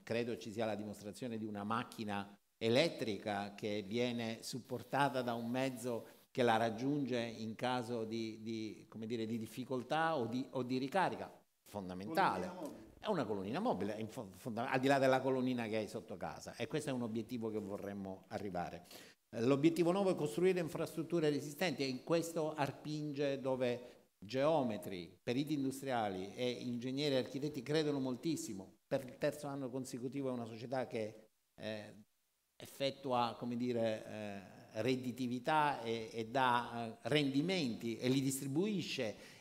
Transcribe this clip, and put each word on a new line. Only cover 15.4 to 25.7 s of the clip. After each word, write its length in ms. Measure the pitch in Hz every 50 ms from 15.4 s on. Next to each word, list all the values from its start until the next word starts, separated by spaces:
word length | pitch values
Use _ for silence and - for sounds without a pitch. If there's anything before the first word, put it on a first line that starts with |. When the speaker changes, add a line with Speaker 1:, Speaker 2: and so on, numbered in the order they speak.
| 127 127 127 120 117
Speaker 1:
che 100 | 107 110
hai 120 | 110 107 98
sotto 280 | - 110 - - 104
casa, 380 | 85 90 80 - - - 90 -
e 100 | - 120
questo 240 | - - 151 - 147
è 20 |
un 100 | 131 123
obiettivo 480 | 120 110 113 117 107 - 127 117 110 110
che 80 | 107 107
vorremmo 680 | 101 98 101 95 95 98 101 101 95 95 95 95 - -
arrivare. 580 | 113 101 98 101 87 87 85 73 - 85 - - - - - - - _ _ -
Eh, 120 | - 117
l'obiettivo 500 | 117 131 143 139 143 170 165 170 170 165
nove 200 | 180 202 196 185
è 20 | 170
costruire 460 | - 147 147 - 175 180 190 180 180
infrastrutture 680 | 165 143 - 170 160 - - 165 147 - 170 170 156 151
resistenti, 520 | 147 135 135 147 147 - 190 170 131 127
e 40 | 139
in 180 | 135 127 127 -
questo 500 | - 165 170 160 165 170 170 151 156 156
Arpinge, 880 | 156 139 139 - - - 151 151 151 151 151 139 139 143 139 139 131
dove 580 | 123 135 131 127 127 123 120 117 - - - - _ _ _ -
geometri, 1000 | 95 101 120 131 139 156 165 147 127 117 104 101 - 104 98 87 85 82 - -
periti 320 | - 123 120 135 151 147 156
industriali 800 | 139 135 135